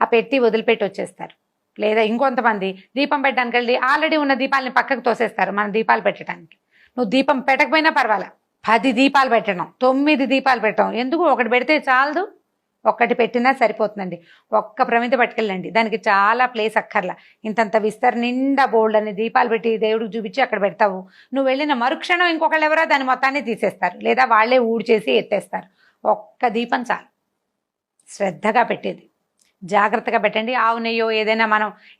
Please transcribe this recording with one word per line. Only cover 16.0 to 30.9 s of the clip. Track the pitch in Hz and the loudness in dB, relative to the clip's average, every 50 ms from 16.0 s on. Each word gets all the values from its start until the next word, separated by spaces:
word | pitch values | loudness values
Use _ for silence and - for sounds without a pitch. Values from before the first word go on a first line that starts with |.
| - 220 | -2 0
చాలా | 202 196 196 208 233 247 254 247 247 | 2 2 2 2 2 2 0 -2 -2
ప్లేస్ | 220 214 220 214 220 | -2 -4 -2 -2 -2
అక్కర్లా. | - - - - 180 180 180 - - _ _ _ - 220 | -4 -2 -2 -4 -4 -4 -6 -10 -16 _ _ _ -10 -4
ఇంతంత | 208 233 226 202 - 220 202 | -2 -2 0 0 0 0 0
విస్తర | 214 208 - - 247 214 240 233 | -2 -2 0 0 0 0 0 -2
నిండా | 240 247 254 269 277 277 277 269 226 202 | -2 -2 -2 0 0 2 2 2 2 2
బోల్డ్ | 226 220 220 214 214 | 2 2 4 2 0
అని | 214 214 208 185 | 0 -2 -4 -4
దీపాలు | 220 226 - 254 247 233 226 | -4 0 0 0 2 2 0
పెట్టి | 220 180 226 226 208 214 | -2 0 -2 -2 0 0
దేవుడికి | 214 220 220 233 214 180 | 0 0 -2 -4 -4 -6
చూపించి | 226 196 220 185 269 254 | -8 -8 -6 -2 -2 -2
అక్కడ | 214 220 202 202 | 0 0 0 -2
పెడతావు, | 196 175 - 220 202 185 185 185 - _ - - _ 247 | -2 0 2 0 0 0 -2 -10 -14 _ -20 -16 _ -4
నువ్వు | 269 269 262 | -2 0 0
వెళ్ళిన | 262 269 302 302 285 240 233 | 0 0 0 -2 0 0 0
మరుక్షణం | 262 311 311 - - 359 349 359 349 330 | -2 -2 -4 -2 -2 0 2 2 0 0
ఇంకొకళ్ళు | 311 320 302 320 311 311 302 | 0 0 0 0 2 2 2
ఎవరో | 311 320 320 320 302 | 2 2 2 2 0
దాని | 277 269 262 | 0 0 0
మొత్తాన్ని | 254 254 262 269 269 294 226 226 | -2 0 0 -2 -2 -2 -4 -4
తీసేస్తారు, | 220 - - 196 - - 190 180 - - 214 | -4 -2 -2 -4 -2 -2 -4 -4 -4 -4 -2
లేదా | 226 233 - 262 240 226 | 0 2 2 2 4 4
వాళ్ళే | 214 220 240 254 254 240 226 226 | 4 4 4 4 2 2 2 0
ఊడ్చేసి | 233 208 - 226 214 - 254 247 214 196 | -2 0 0 0 0 2 0 0 0 0
ఎత్తేస్తారు. | - 208 190 - - - 185 - - _ _ _ _ _ _ - | 0 -4 -4 -4 -6 -10 -10 -10 -14 _ _ _ _ _ _ -2
ఒక్క | - 208 - - - _ _ - 240 202 233 | 0 0 0 -4 -10 _ _ -4 -2 -2 -2
దీపం | 240 240 269 254 240 - | -2 -2 -2 -2 -2 -4
చాలు | 180 - - _ _ _ _ _ _ _ _ _ _ _ _ _ _ _ _ _ _ _ _ - - | -6 -6 -8 _ _ _ _ _ _ _ _ _ _ _ _ _ _ _ _ _ _ _ _ -18 -8
శ్రద్ధగా | - 202 185 165 147 - 214 220 247 233 - | -4 -4 -4 -4 -2 -2 0 2 2 2 0
పెట్టేది. | 208 - - - 170 - - _ _ _ _ _ _ _ _ _ _ _ 196 | -2 -6 -6 -10 -10 -10 -14 _ _ _ _ _ _ _ _ _ _ _ -8
జాగ్రత్తగా | 165 196 208 202 214 196 220 - 233 208 226 202 | -2 0 2 2 2 0 -2 -2 -2 -2 0 0
పెట్టండి. | 208 208 220 220 226 254 247 226 | 0 -2 -2 -4 -4 -2 0 0
ఆవు | 226 233 233 226 | 0 0 -2 -2
నెయ్యో | 226 | -4